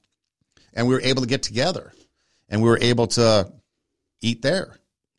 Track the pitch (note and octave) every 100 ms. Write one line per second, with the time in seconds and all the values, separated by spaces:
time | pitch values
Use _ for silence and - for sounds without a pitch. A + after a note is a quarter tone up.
0 | _ _ _ _ _ _ _ - A#2+ B2+
1 | C3 C3 B2 C3 - A2+ D3+ F#3+ - -
2 | _ _ _ _ _ G#2 A2+ A#2 A#2 A#2
3 | A2+ - A2+ G#2+ F#2 - _ _ _ _
4 | _ _ A2+ A#2 C3+ F#3 - - _ _
5 | _